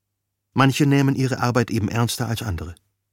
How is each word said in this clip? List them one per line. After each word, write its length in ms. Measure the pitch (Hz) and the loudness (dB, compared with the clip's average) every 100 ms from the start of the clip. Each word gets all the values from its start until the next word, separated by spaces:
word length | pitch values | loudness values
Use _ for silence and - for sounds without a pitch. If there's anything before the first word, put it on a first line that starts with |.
| _ _ _ _ _ | _ _ _ _ _
Manche 320 | 117 135 127 143 | 2 2 4 2
nähmen 300 | 139 135 135 | 4 2 0
ihre 240 | 127 123 | -2 -2
Arbeit 300 | 123 120 117 | 0 0 0
eben 180 | 113 98 | -2 -2
ernster 380 | 117 117 - 113 | 0 -2 -2 -4
als 160 | 113 | -6
andere. 320 | 113 85 80 87 _ _ _ | -6 -6 -8 -14 _ _ _